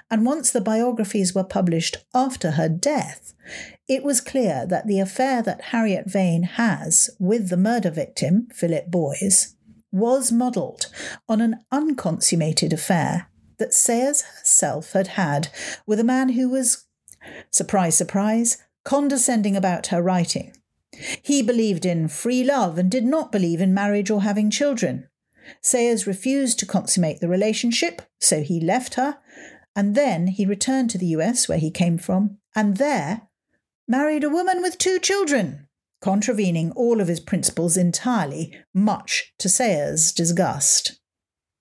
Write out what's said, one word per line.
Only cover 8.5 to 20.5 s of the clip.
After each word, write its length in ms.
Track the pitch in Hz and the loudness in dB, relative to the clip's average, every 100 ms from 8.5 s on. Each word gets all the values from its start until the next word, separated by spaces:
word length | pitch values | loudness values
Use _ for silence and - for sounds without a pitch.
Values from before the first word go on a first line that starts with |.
Philip 380 | - 170 156 175 | -2 -2 -2 -2
Boyes, 640 | 175 147 143 202 - - - - - _ | -2 -2 -2 0 0 0 -8 -20 -20 _
was 400 | 190 233 269 262 | 0 2 2 2
modelled 540 | 233 247 214 135 - - - - - - | 2 2 -2 -4 -6 -10 -10 -14 -10 -2
on 140 | 220 | 2
an 240 | 233 233 _ | 2 0 _
unconsummated 1000 | 277 311 269 180 170 - 170 160 147 156 | -2 0 0 -2 -2 0 2 0 0 0
affair 560 | 156 - 175 139 170 - _ _ - | 0 0 0 0 -2 -6 _ _ -8
that 160 | 220 | 0
Sayers 480 | - - 233 262 294 | 2 2 2 0 -2
herself 680 | - - - - 151 143 - | -4 -4 2 2 2 -2 -2
had 160 | 185 190 | -2 0
had 400 | - 165 143 156 - - - - | 0 0 0 -2 -8 -12 -10 -2
with 120 | 214 | 0
a 40 | |
man 260 | 233 262 262 | 2 2 2
who 180 | 247 254 | 2 0
was, 380 | 262 247 - - _ _ - - - - | 0 0 -2 -8 _ _ -20 -20 -20 -4
surprise, 480 | - 185 202 170 160 | -4 0 0 2 2
surprise, 640 | 175 196 214 226 233 - _ _ - | 0 0 0 2 0 -2 _ _ -2
condescending 680 | 277 285 277 - 233 202 196 | 0 2 0 0 0 0 0
about 320 | 185 175 - | 0 -2 -2
her 160 | 175 | 0
writing. 500 | 175 185 170 - - | 2 0 0 -4 -8